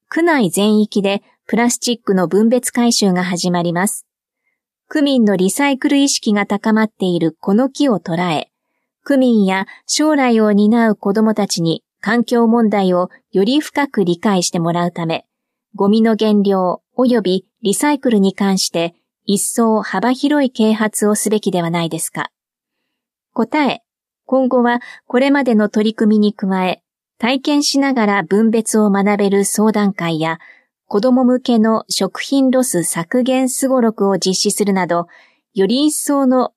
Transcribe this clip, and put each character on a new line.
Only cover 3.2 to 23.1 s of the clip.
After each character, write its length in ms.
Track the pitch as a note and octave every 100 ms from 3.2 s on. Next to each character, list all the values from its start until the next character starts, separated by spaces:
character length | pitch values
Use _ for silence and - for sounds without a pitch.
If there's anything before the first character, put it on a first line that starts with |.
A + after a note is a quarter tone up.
始 260 | F3+ F3 F3+
ま 120 | F3
り 100 | E3+
ま 160 | E3+ G3+
す。 180 | - - _ _ _ _ _ _ _ -
区 120 | D4+
民 240 | C#4+ C4
の 140 | G#3 F#3
リ 120 | F#3+
サ 200 | - C#4+
イ 80 | C4+
ク 100 | D4
ル 80 | C#4+
意 100 | C#4
識 280 | - A3
が 100 | G#3
高 300 | G3+ G3+ A3
ま 80 | G#3+
っ 60 | A3
て 180 | - F#3
い 120 | E3+
る 160 | D#3+ -
こ 140 | -
の 160 | G#3 C4+
機 180 | - C#4+
を 100 | F#3
捉 220 | - E3+ F3+
え、 200 | D3 - _ _ _ _ _
区 120 | - C4+
民 300 | B3+ A3 F#3+
や 200 | F#3+ G3 - -
将 300 | - D#4 D4
来 220 | B3 A3+
を 100 | G#3+
担 380 | G3+ G#3 A#3 A3+
う 60 | G#3
子 180 | G3+
ど 80 | G#3
も 100 | A3
た 140 | G#3+ G3
ち 160 | -
に 200 | E3 - _ -
環 220 | G3+ A#3+
境 220 | A3+ A#3+ A#3
問 220 | A#3 G#3+
題 240 | G3+ F#3+
を 160 | F3+ F3+ - _
よ 120 | F#3
り 160 | G3+ D4
深 280 | - D4 C#4
く 160 | G#3+
理 160 | F3 E3+
解 220 | A3 F#3
し 80 | F3+
て 80 | F3+
も 140 | E3+
ら 120 | F3
う 80 | F3
た 140 | F3 E3
め、 180 | D#3 - _ _ _ _
ゴ 140 | G3+ G3
ミ 140 | A3+
の 140 | A3+ G#3
減 260 | A3 G#3
量 400 | G3 F#3+ F3+ - _ -
及 240 | B3+ A#3+
び 240 | F3+ F#3 - _
リ 100 | G3+
サ 200 | G3 D4
イ 80 | C#4+
ク 100 | B3+
ル 80 | G#3+
に 160 | F#3+
関 240 | - G3 F#3+
し 120 | -
て 240 | E3 E3+ _ _ _
一 140 | - G3
層 420 | - - A3+ G#3+
幅 320 | - F#3+ A#3
広 320 | B3+ C#4+ D4
い 60 | C4
啓 220 | - A3
発 340 | G#3+ G#3+ - G#3
を 80 |
す 160 | G#3 G#3
べ 100 | G#3+
き 120 | G3+
で 100 | F3+
は 80 | E3
な 140 | E3+
い 40 | E3
で 120 | -
す 100 | -
か。 200 | E3 - _ _ _ _ _ _ _ _